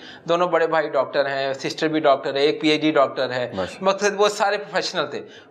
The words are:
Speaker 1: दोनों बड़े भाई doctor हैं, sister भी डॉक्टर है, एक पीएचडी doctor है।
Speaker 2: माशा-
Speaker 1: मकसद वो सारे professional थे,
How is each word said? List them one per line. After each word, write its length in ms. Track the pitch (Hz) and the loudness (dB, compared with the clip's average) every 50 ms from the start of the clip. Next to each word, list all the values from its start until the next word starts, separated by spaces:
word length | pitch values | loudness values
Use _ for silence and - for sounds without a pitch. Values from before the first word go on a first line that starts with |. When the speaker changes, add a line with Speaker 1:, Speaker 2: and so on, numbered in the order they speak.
| - - - - - 156 | -14 -20 -20 -12 -4 -2
Speaker 1:
दोनों 240 | 170 170 180 175 | 0 0 2 2
बड़े 160 | 165 165 165 156 | 2 2 2 2
भाई 200 | 160 160 151 147 | 2 0 0 0
doctor 400 | - 143 127 - - 147 139 139 | 0 -2 -2 0 0 0 0 0
हैं, 260 | 139 135 135 139 135 | -2 -2 -2 -2 -4
sister 340 | 135 - 147 - - 160 156 | -4 -6 -6 -4 -2 -2 0
भी 120 | 156 156 | 0 2
डॉक्टर 380 | 151 143 135 131 - 143 135 139 | 4 4 4 4 2 -2 0 2
है, 80 | 143 | 2
एक 160 | 156 147 - | 2 2 2
पीएचडी 300 | 160 151 151 147 147 156 | 2 2 2 2 2 2
doctor 400 | 151 147 135 135 - 151 131 123 | 4 4 2 2 2 -2 -4 -2
है। 260 | 123 127 123 117 101 - | -2 -4 -4 -4 -4 -4
Speaker 2:
माशा- 260 | 90 175 - - 190 | -6 -6 -6 -2 0
Speaker 1:
मकसद 320 | 190 190 196 202 202 196 | 0 0 2 0 0 2
वो 140 | 196 208 208 | 2 2 2
सारे 280 | 208 - 214 202 208 202 | 2 0 0 0 0 -2
professional 520 | 208 170 165 185 160 - - 175 147 127 123 | -4 -4 -4 -4 -4 -2 -4 -4 -4 -4 -6
थे, 320 | 104 - - - - - - | -8 -10 -12 -16 -20 -20 -20